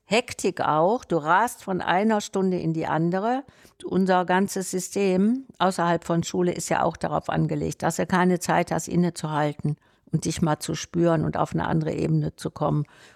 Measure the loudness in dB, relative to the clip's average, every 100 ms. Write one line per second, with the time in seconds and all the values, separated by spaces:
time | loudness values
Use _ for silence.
0 | 0 0 0 -2 -2 0 0 4 4 2
1 | 0 0 4 2 2 -4 -6 -4 0 2
2 | 2 0 0 0 0 0 -2 -2 0 0
3 | 0 0 0 -2 -4 _ -20 -14 -4 0
4 | 4 2 4 2 0 -4 -4 -6 -4 -2
5 | 2 4 2 0 -4 -2 0 2 0 0
6 | 0 -2 0 0 0 -2 -2 0 0 -2
7 | -4 -4 -2 -2 -2 -2 -4 -4 -4 -2
8 | -2 2 2 2 0 0 0 -4 -2 0
9 | 0 -2 -4 -2 -2 -2 -6 -6 _ _
10 | -4 -4 -2 -2 0 -2 -4 -8 -4 0
11 | 2 2 0 0 -2 -2 0 0 -2 -2
12 | 0 0 0 -4 -8 -4 -2 0 -4 -10
13 | -20